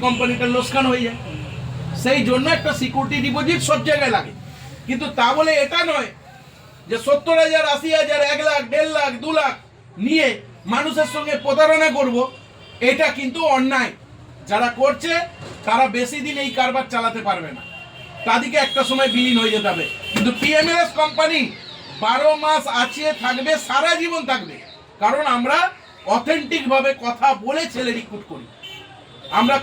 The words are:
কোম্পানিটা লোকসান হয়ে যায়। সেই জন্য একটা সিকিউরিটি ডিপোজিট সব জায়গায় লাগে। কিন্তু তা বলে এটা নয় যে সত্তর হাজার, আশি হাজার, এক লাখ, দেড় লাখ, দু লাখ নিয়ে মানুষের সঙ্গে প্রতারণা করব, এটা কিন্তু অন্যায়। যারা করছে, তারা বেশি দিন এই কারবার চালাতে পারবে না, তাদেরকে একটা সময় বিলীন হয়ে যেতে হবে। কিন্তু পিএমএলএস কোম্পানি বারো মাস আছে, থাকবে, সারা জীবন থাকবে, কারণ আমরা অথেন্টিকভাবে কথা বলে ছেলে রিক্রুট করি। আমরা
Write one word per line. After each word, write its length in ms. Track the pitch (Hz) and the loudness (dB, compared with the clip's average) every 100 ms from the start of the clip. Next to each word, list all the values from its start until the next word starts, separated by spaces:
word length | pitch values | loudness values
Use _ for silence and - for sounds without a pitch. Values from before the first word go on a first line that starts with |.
| 247 | 0
কোম্পানিটা 400 | 240 247 240 240 247 | 2 0 0 0 0
লোকসান 280 | 240 269 262 | 0 0 2
হয়ে 140 | 247 233 | 2 0
যায়। 120 | - - - - - - - - - | -4 -10 -10 -10 -10 -10 -8 -8 -4
সেই 180 | 254 277 220 | 2 2 4
জন্য 180 | 254 302 330 | 2 2 0
একটা 160 | - - | 0 -2
সিকিউরিটি 360 | 247 269 269 285 277 | -2 -2 -2 -2 -2
ডিপোজিট 340 | 294 269 339 - | 0 0 0 2
সব 120 | 302 311 | 0 2
জায়গায় 240 | 294 262 208 | 2 2 0
লাগে। 160 | - - - - - - - | -2 -12 -18 -18 -18 -14 -6
কিন্তু 180 | 254 285 - | -4 -4 2
তা 100 | 240 294 | 2 4
বলে 160 | 311 302 | 2 2
এটা 160 | 277 339 339 | 2 0 0
নয় 200 | 285 220 - - - - - - - - | 0 -4 -10 -20 -20 -20 -20 -20 -20 -6
যে 80 | 226 269 | -4 2
সত্তর 300 | 285 320 320 | 2 4 4
হাজার, 200 | 311 311 302 | 4 4 2
আশি 160 | 285 320 311 | 0 2 2
হাজার, 220 | 294 294 285 | 2 2 2
এক 80 | 294 302 | 2 0
লাখ, 120 | 285 233 | 0 0
দেড় 180 | 294 311 302 | 0 0 0
লাখ, 120 | 277 233 | -2 -2
দু 80 | 302 311 | -2 0
লাখ 140 | 262 - - - - 170 240 | 0 -4 -14 -20 -20 -6 0
নিয়ে 200 | 320 262 208 - - 180 | 2 2 -2 -10 -16 -4
মানুষের 340 | 247 302 262 302 | -2 -2 -2 -2
সঙ্গে 200 | 302 294 285 | -2 -4 -4
প্রতারণা 440 | 277 277 311 311 311 269 | 0 4 4 4 2 2
করব, 180 | 262 233 254 - - - - - 247 | 0 0 -2 -6 -20 -20 -20 0 0
এটা 160 | 269 302 - | 2 0 0
কিন্তু 220 | 262 330 320 262 | -6 -2 2 2
অন্যায়। 360 | 262 262 233 - - - - - - | 2 0 -2 -6 -20 -20 -20 -20 -2
যারা 180 | 208 240 233 | 0 0 2
করছে, 320 | 277 277 330 330 349 - - - 214 | 2 2 -2 -2 -2 -10 -16 -8 0
তারা 180 | 233 262 240 | 4 4 2
বেশি 220 | 247 294 294 | -2 -4 -6
দিন 100 | 277 | -4
এই 60 | 277 262 | -4 0
কারবার 260 | 254 247 - | 0 0 -2
চালাতে 280 | 240 233 226 196 | -2 -2 -2 -2
পারবে 220 | 180 151 127 | -4 -6 -12
না, 60 | - - - - - - 233 | -16 -18 -18 -20 -18 -8 -2
তাদেরকে 320 | 233 240 294 269 | 0 2 0 2
একটা 160 | 277 262 | 0 0
সময় 200 | 269 269 | 2 2
বিলীন 220 | 240 247 233 | 2 2 2
হয়ে 140 | 220 | 2
যেতে 140 | 214 202 | 0 0
হবে। 140 | 165 - - - | -2 -6 -8 -6
কিন্তু 160 | 214 220 247 | 0 0 0
পিএমএলএস 500 | 294 311 320 339 339 311 | 2 4 4 2 0 0
কোম্পানি 400 | 311 311 311 320 233 - - - - - | 0 2 0 0 -2 -6 -16 -18 -16 -4
বারো 260 | 214 262 302 302 | 0 2 2 2
মাস 200 | 302 311 277 240 | 2 2 0 0
আছে, 220 | 254 294 302 302 | -2 0 -2 0
থাকবে, 300 | 247 247 269 311 - | -2 -2 0 -2 0
সারা 240 | 269 330 330 | 2 2 2
জীবন 200 | 339 330 262 | 0 -4 -2
থাকবে, 260 | 254 170 131 - - - - | -4 -4 -16 -20 -20 -20 -2
কারণ 220 | 208 277 302 240 | 0 2 2 0
আমরা 220 | 262 311 370 - - - 185 233 | 2 2 2 -2 -18 -12 0 0
অথেন্টিকভাবে 720 | 294 320 262 320 254 269 269 269 | 2 -2 0 -4 2 2 2 -2
কথা 240 | 240 240 269 262 226 | -4 0 2 2 -2
বলে 180 | 311 330 | -4 -4
ছেলে 160 | 233 247 220 | -4 -4 -4
রিক্রুট 260 | 214 208 - | -8 -14 -14
করি। 160 | 139 117 - - - - - - - - 202 | -16 -16 -20 -18 -18 -20 -20 -20 -20 -2 2
আমরা 180 | 240 269 | 4 2